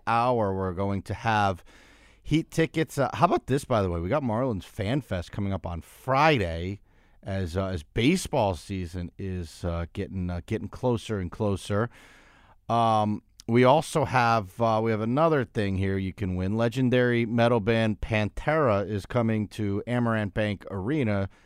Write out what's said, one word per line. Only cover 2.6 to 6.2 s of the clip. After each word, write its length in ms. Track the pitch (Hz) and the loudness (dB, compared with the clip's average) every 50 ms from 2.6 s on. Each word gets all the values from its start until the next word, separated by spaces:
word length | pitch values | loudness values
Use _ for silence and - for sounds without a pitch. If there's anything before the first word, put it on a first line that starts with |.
| 165 156 - 160 156 - - - | 0 0 0 -2 -2 -2 0 -2
Uh, 140 | 131 117 - | -2 0 0
how 120 | - - 180 | 2 2 2
about 180 | 247 359 - | 2 2 0
this, 200 | - 127 143 - | 0 -2 -2 -2
by 180 | - 123 110 98 | 0 0 0 2
the 60 | 92 | 0
way? 80 | 85 85 | 0 -2
We 100 | 82 90 | -2 -2
got 140 | 120 156 143 | -2 -2 0
Marlins 400 | 120 107 110 131 135 113 90 - | 0 -2 -2 -2 -2 -4 -6 -8
Fan 380 | - - - 107 98 123 151 | -10 -8 -6 -4 -2 -2 -2
Fest 300 | - - 101 90 87 - | -4 -4 -6 -6 -6 -6
coming 220 | - - 101 98 98 | -8 -6 -4 -4 -4
up 140 | 95 - 87 | -6 -6 -8
on 140 | 87 82 | -8 -8
Friday 1000 | - - - - - - 131 135 | -10 -14 -18 -10 -4 -2 2 4